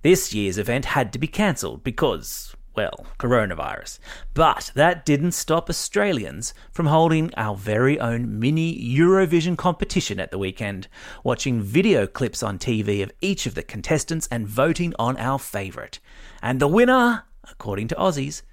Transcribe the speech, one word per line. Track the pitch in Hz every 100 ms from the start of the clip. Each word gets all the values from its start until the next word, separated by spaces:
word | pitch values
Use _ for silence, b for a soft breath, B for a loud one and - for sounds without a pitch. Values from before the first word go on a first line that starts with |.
This | 156 185 -
year's | 107 101 92
event | 104 123
had | 135 143 120
to | 123
be | 156
cancelled | - 208 135 82 60
because, | - 113 143 85 - - - - - -
well, | 101 - - -
coronavirus. | 123 123 104 82 73 - - - B B B
But | - 160 - -
that | 135 165 170 -
didn't | 151 175
stop | - - 165 165
Australians | 165 - 202 208 151 87 73 - b b
from | - 156
holding | 160 165 160 165 -
our | 110 98
very | 104 107 131 151
own | 117 117 120 107
mini | 120 160 165 -
Eurovision | 117 135 170 190 185 170 160 170
competition | 180 165 - 185 - 95
at | -
the | 92
weekend, | 95 92 107 98 - B B B
watching | - 117 139 117
video | 98 139 214 147 98
clips | - 120 -
on | 107 95
T | - 110
V | 104 101
of | 95 -
each | 190 190 120
of |
the | -
contestants | - 107 - 156 - 165 -
and | 117 104
voting | 107 156 160 175 -
on | 117 135
our | 120 135
favourite. | - 101 95 - - - B B B B
And | 113 131
the | 143
winner, | 190 247 254 240 226 - - -
according | - - 98 113
to |
Aussies | - 190 143 139 - -